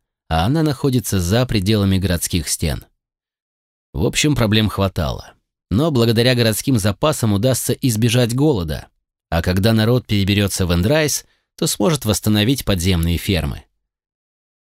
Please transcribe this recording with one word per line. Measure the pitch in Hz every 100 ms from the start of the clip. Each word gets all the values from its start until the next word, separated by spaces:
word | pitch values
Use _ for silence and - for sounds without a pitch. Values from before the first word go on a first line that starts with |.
| _ _ -
а | 80 90
она | 151
находится | 156 135 143 127 - 98
за | 85 110 127
пределами | 110 92 110 98 95
городских | 92 85 - 92 76
стен. | - 82 64 - _ _ _ _ _ _ _ _ _ _
В | - 78
общем, | - 151
проблем | 135 113 110 110
хватало. | - 98 - 76 58 - - _ _ _
Но | 98 160
благодаря | 135 117 113 120
городским | 127 113 107 - 127
запасам | 101 98 151 147 113
удастся | 101 123 123 -
избежать | 123 135 107 117 120 120
голода. | 123 147 123 82 69 - _ _ _ _
А | 82
когда | 82 92 101
народ | 110 110 123 -
переберется | 104 98 104 101 - 90
в |
Эндрайс, | 85 92 151 151 - - _ _ -
то | -
сможет | - 190 151 107
восстановить | 101 - 107 107 135
подземные | - 98 87 90 82 85
фермы. | - 90 73 62 - _ _ _ _ _ _ _ _ _